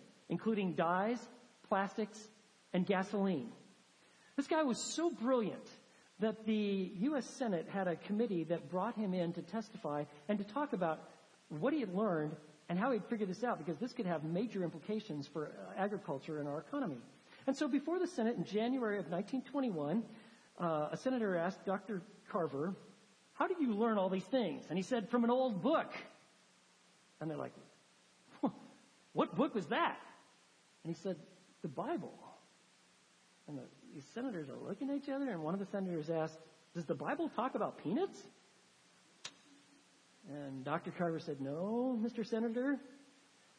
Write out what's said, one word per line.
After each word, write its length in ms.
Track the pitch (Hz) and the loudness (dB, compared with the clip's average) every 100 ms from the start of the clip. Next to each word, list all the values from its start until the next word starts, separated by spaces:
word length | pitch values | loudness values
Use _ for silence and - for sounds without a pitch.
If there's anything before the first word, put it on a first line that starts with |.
| - - - | -18 -14 -4
including 440 | 170 220 214 190 156 | 0 2 2 2 4
dyes, 440 | 165 180 214 247 - - - - | 4 4 2 0 -6 -18 -20 -10
plastics, 640 | - 196 196 - 214 - - - - _ - | 2 2 2 0 -4 -6 -18 -20 -20 _ 0
and 140 | 185 180 | 2 4
gasoline. 640 | 190 190 208 196 160 120 - - - - - - - - - | 4 4 2 4 2 -2 -10 -20 -20 -20 -20 -20 -20 -8 -2
This 100 | - | 2
guy 160 | 320 | 4
was 140 | 285 208 | 4 2
so 320 | - - 339 | -2 0 0
brilliant 580 | 233 226 254 202 - - - - - - - | 2 2 4 2 -2 -10 -18 -20 -20 -14 -2
that 260 | 220 - 214 | 0 0 0
the 480 | 214 202 196 185 175 | 2 4 2 0 0
U 180 | 254 294 | 0 0
S 80 | - | -2
Senate 420 | - 240 170 - | -2 0 0 0
had 220 | 196 185 | 0 0
a 80 | 160 | 0
committee 480 | - 208 240 175 156 | 0 2 2 2 2
that 240 | 165 143 | 0 0
brought 260 | 180 214 220 | 0 0 0
him 180 | 208 | 0
in 200 | 185 170 | 2 0
to 80 | 175 | -2
testify 640 | 147 226 220 - 156 147 147 - - | -4 -6 -6 -6 -2 -2 -4 -6 -2
and 80 | 208 | -2
to 80 | 196 | 0
talk 260 | 285 294 | -2 -2
about 300 | 208 170 156 - - - - - | 2 2 0 -6 -20 -20 -20 -8
what 240 | 151 240 | 0 2
he 80 | 311 | 2
had 120 | 208 | 0
learned 440 | 180 214 165 151 160 - - - | 2 4 4 0 -4 -12 -12 -2
and 100 | 175 | 0
how 140 | 247 | 2
he'd 100 | 226 | 2
figured 240 | - 226 196 | 0 -2 -2
this 160 | 175 | 0
out, 140 | 240 170 | 0 0
because 220 | 160 151 | -2 -4
this 120 | 240 | -4
could 140 | - 185 | -2 0
have 180 | 160 | 0
major 400 | 156 170 233 202 | 0 0 0 0
implications 640 | 170 165 - 220 208 151 139 | -2 -4 -4 -4 -4 -6 -6
for, 200 | 165 147 | -6 -6
uh, 260 | - 92 104 | -8 -8 -2
agriculture 640 | 202 202 - 135 - 151 | -2 -2 -4 -6 -4 -4
and 80 | 143 | -4
our 120 | 147 | -4
economy. 420 | - 285 220 123 - - - - - | -4 -4 -4 -6 -12 -20 -20 -8 -2
And 100 | 269 | 0
so 100 | 302 | 2
before 320 | 262 320 370 | 0 2 0
the 80 | 349 | 0
Senate 300 | - 226 240 | 0 0 0
in 80 | 165 | 0
January 520 | 202 233 262 220 202 | 0 2 2 0 0
of 120 | 175 | 0
nineteen 320 | 175 - 262 | -2 -2 -4
twenty-one, 640 | - 285 262 165 143 214 226 - - - - - | -2 0 0 2 2 2 0 -8 -20 -20 -14 -2
uh, 300 | 170 156 151 | 0 2 0
a 60 | 175 | 0
senator 380 | 262 254 214 175 | 0 2 2 2
asked 280 | 170 190 - | 2 0 -2
Doctor 360 | 196 - 196 - - - | -2 -2 -6 -6 -16 -4
Carver, 460 | 202 160 139 175 185 - - - - - | 0 0 0 -2 -4 -10 -20 -20 -20 -8
"How 120 | - 359 | 0 0
did 140 | 349 | 2
you 160 | 262 208 | 2 4
learn 240 | 233 208 | 4 4
all 100 | 185 | 4
these 160 | 185 - | 0 0
things?" 400 | 262 190 135 - | 2 2 -2 -2
And 80 | 175 | -2
he 40 | |
said, 260 | 185 254 180 | 2 0 2
"From 160 | 240 | 4
an 60 | 233 | 6
old 320 | 254 262 190 | 6 4 2
book." 320 | 233 311 - - - - - - - _ _ _ _ - _ - | 4 4 2 -6 -12 -18 -20 -20 -20 _ _ _ _ -20 _ -8
And 80 | 156 | -6
they're 80 | 147 | -4
like, 160 | 123 - - - _ _ _ _ - - | -6 -10 -20 -20 _ _ _ _ -20 -2
"Huh, 80 | 247 - - - - - - | -2 -2 -16 -20 -20 -20 -6
what 220 | - 330 165 | 0 2 4
book 180 | 269 | 2
was 140 | 226 151 | 2 0
that?" 320 | - - - - - - - - _ _ _ | 2 2 0 -12 -20 -20 -20 -20 _ _ _
And 60 | 160 | -8
he 100 | 165 | -4
said, 160 | 196 165 - - - - | -4 -6 -8 -20 -20 -10
"The 60 | 170 | -8
Bible." 440 | 131 226 320 123 - - - - - _ _ _ _ _ _ _ _ - | -4 -4 -4 -6 -12 -18 -20 -20 -20 _ _ _ _ _ _ _ _ -12
And 120 | 143 | -10
the, 80 | 120 - - | -12 -18 -16
the 80 | 160 | -16
senators 480 | - 226 262 180 139 | -12 -8 -6 -6 -6
are 80 | - | -8
looking 320 | - 208 269 | -8 -4 -2
at 80 | 285 | -2
each 120 | 277 | -2
other, 200 | 269 269 | -2 -2
and 140 | 175 | -2
one 100 | 156 | 0
of 60 | 196 | -2
the 80 | 196 | -2
senators 420 | 202 190 170 151 | -2 0 -2 0
asked, 300 | 165 160 - - - - | 0 0 -4 -20 -20 -10
"Does 120 | 170 147 | -6 -2
the 100 | 139 | -2
Bible 340 | 156 285 320 | 0 0 -2
talk 240 | - 254 | 0 0
about 240 | 226 160 - | 0 -2 -2
peanuts?" 500 | 147 247 392 - - - - - - _ - _ - - - - - - - - - _ _ - 196 | 0 2 0 -4 -18 -20 -20 -20 -20 _ -20 _ -20 -16 -16 -16 -20 -20 -20 -20 -20 _ _ -20 -14
And 360 | 147 139 135 | -10 -8 -8
Doctor 260 | 135 160 185 | -2 -2 -2
Carver 300 | - 175 160 | -2 0 0
said, 200 | - 139 | -4 -4
"No, 560 | 135 151 196 233 254 233 | -4 -2 0 0 2 2
Mister 220 | 233 233 | 0 -2
Senator, 560 | 202 220 233 233 269 269 - - - - - - - | -2 0 0 0 0 0 -4 -20 -20 -20 -20 -20 -16